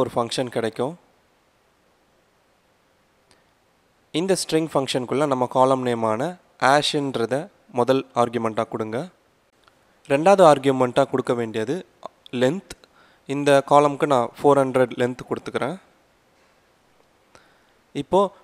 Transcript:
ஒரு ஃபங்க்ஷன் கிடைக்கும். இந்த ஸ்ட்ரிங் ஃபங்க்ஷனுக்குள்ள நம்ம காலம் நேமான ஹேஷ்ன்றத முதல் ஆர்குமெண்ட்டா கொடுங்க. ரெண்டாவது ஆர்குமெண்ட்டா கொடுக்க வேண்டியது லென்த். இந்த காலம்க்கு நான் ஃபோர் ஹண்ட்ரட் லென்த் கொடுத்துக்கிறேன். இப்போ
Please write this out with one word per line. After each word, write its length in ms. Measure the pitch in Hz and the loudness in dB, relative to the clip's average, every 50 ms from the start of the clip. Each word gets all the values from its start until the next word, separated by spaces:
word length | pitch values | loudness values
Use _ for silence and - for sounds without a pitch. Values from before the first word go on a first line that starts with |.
| 131 | 2
ஒரு 80 | 123 - | 0 -2
ஃபங்க்ஷன் 380 | 135 117 117 - - 135 123 - | -4 -4 -4 -4 -6 -6 -6 -6
கிடைக்கும். 380 | 127 113 113 107 - 120 135 170 175 _ _ _ _ _ _ _ _ _ _ _ _ _ _ _ _ _ _ _ _ _ _ _ _ _ _ _ _ _ _ _ _ _ _ _ _ _ _ _ _ _ _ _ _ _ _ _ _ _ _ _ _ _ _ _ _ _ _ _ _ _ _ - 151 | -6 -6 -6 -4 -6 -6 -8 -8 -12 _ _ _ _ _ _ _ _ _ _ _ _ _ _ _ _ _ _ _ _ _ _ _ _ _ _ _ _ _ _ _ _ _ _ _ _ _ _ _ _ _ _ _ _ _ _ _ _ _ _ _ _ _ _ _ _ _ _ _ _ _ _ -6 -4
இந்த 120 | 175 190 190 165 - | -2 0 -2 -2 -2
ஸ்ட்ரிங் 280 | - - 160 160 151 - | -2 -2 -2 -2 0 -2
ஃபங்க்ஷனுக்குள்ள 520 | 147 135 123 - 139 127 113 - 127 151 147 135 | -2 -2 -2 -2 -4 -4 -2 -2 -2 0 0 0
நம்ம 160 | 127 127 120 - 135 | 0 -2 0 2 2
காலம் 260 | 127 131 135 131 127 123 | 4 4 4 2 0 -2
நேமான 420 | 120 113 113 113 107 110 135 170 180 180 _ _ _ _ - | -2 -2 -2 -2 -2 -2 -4 -6 -8 -12 _ _ _ _ 0
ஹேஷ்ன்றத 720 | 127 139 147 143 - - 151 143 139 123 120 117 110 123 135 165 202 - _ _ _ - 123 | 2 2 2 2 0 -2 -4 -4 -4 -4 -4 -4 -4 -4 -6 -6 -8 -16 _ _ _ -4 -2
முதல் 220 | 120 120 131 135 131 - - 120 120 | 0 2 2 0 -2 -2 -2 -2 -2
ஆர்குமெண்ட்டா 440 | 117 117 120 113 113 110 110 113 - - | 0 -2 -2 -4 -4 -2 -4 -4 -4 -6
கொடுங்க. 260 | 113 110 110 110 120 156 185 - _ _ _ _ _ _ _ _ _ _ _ _ _ _ _ _ _ _ - 143 | -8 -8 -6 -8 -8 -8 -10 -14 _ _ _ _ _ _ _ _ _ _ _ _ _ _ _ _ _ _ -2 -2
ரெண்டாவது 300 | 139 160 185 202 190 185 160 147 | 2 4 4 6 8 8 6 6
ஆர்குமெண்ட்டா 520 | 139 131 139 135 131 127 123 117 - 139 131 - | 6 4 0 2 2 0 0 2 0 0 0 -2
கொடுக்க 220 | 127 123 - 131 120 117 | -4 -2 -2 -2 -4 -4
வேண்டியது 340 | 113 107 113 110 110 143 185 185 _ _ _ - - - _ _ _ - 123 123 | -6 -6 -6 -6 -6 -6 -8 -10 _ _ _ -20 -20 -20 _ _ _ -4 -2 0
லென்த். 320 | 131 156 196 - - - - _ _ _ _ _ _ _ _ _ - 139 | 0 0 -2 -8 -14 -20 -20 _ _ _ _ _ _ _ _ _ -8 -6
இந்த 280 | 143 143 143 143 139 135 - 143 | -2 2 2 4 2 4 4 4
காலம்க்கு 340 | 143 147 147 143 135 - 147 143 | 6 6 4 2 -2 -2 0 2
நான் 140 | 123 117 117 - - | 2 0 -2 -4 0
ஃபோர் 220 | - 147 139 139 135 | 2 4 4 4 2
ஹண்ட்ரட் 320 | 131 123 131 131 117 123 123 123 | 0 0 0 0 0 0 -2 -4
லென்த் 280 | 123 127 - 131 - | -4 -4 -8 -10 -8
கொடுத்துக்கிறேன். 480 | 120 110 - - 107 113 - 127 170 190 - _ _ _ _ _ _ _ _ _ _ _ _ _ _ _ _ _ _ _ _ _ _ _ _ _ _ _ _ _ - - _ _ _ _ _ _ _ _ _ _ - 143 | -8 -8 -6 -8 -6 -6 -6 -6 -8 -10 -16 _ _ _ _ _ _ _ _ _ _ _ _ _ _ _ _ _ _ _ _ _ _ _ _ _ _ _ _ _ -20 -20 _ _ _ _ _ _ _ _ _ _ -10 -10
இப்போ 200 | 143 - - 190 202 185 - - | -4 0 0 0 0 0 -4 -10